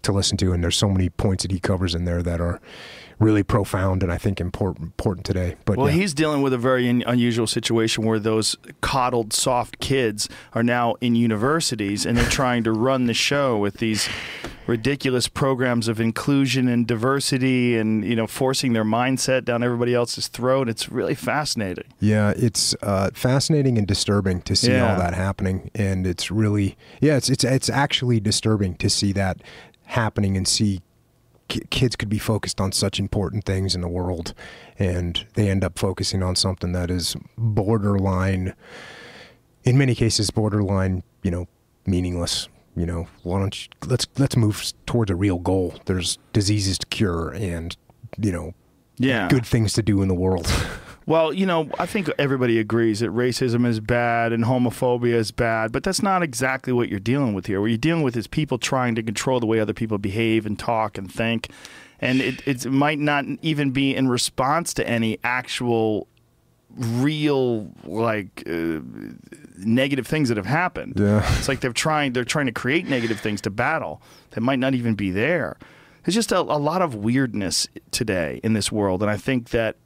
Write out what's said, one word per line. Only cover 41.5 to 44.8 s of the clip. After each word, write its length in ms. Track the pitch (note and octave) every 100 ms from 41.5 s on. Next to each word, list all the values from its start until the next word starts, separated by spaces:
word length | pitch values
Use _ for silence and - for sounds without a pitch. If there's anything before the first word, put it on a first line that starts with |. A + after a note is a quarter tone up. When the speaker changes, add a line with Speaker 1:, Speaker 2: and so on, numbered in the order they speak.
| _ _ _ -
Speaker 1:
meaningless. 640 | F2+ F2+ F2 E2+ - - _ _ -
You 100 | E2+
know, 220 | E2+ E2 -
why 160 | F2 G2
don't 200 | G2 -
you, 40 | - - -
let's, 180 | B2 - -
let's 200 | C#3 B2+
move 240 | G#2+ G#2
s-, 140 | - -